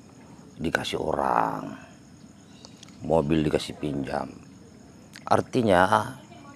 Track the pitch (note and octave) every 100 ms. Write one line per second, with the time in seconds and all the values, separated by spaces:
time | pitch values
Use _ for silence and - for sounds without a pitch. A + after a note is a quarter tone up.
0 | - - - - - - D#2 - - -
1 | D#2 D2 C2+ A#1 A1 G#1+ G#1+ - - -
2 | - - - - - - - - - -
3 | D2+ D#2+ C#2+ D#2+ D2+ D2 - - D2+ C#2+
4 | C2 C#2 C2+ C#2 - - - - - -
5 | - - - G#2 - C3 A2+ F2+ F#2+ G#2+
6 | - - - - -